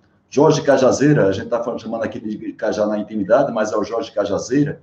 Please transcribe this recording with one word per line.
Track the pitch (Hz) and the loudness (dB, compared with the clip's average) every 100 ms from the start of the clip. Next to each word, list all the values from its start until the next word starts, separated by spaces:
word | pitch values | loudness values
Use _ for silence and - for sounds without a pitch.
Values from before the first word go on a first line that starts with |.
| _ _ _ | _ _ _
Jorge | 131 156 147 | 4 4 4
Cajazeira, | - 131 127 101 147 127 98 | 2 4 4 4 4 4 2
a | |
gente | 98 113 | 0 -4
tá | 117 | -4
falando, | 120 113 | -4 -8
chamando | 110 113 107 | -8 -6 -6
aqui | 117 | -6
de | 107 107 104 | -10 -8 -10
Cajá | - 110 95 104 | -6 -4 0 -2
na | 107 | -2
intimidade, | 104 107 92 131 120 | -4 -6 2 2 2
mas | 113 107 | -2 -2
é | 110 | -2
o | |
Jorge | 98 113 113 | -4 -4 -4
Cajazeira, | 104 98 90 - 139 120 - | -4 -2 -4 0 0 0 -4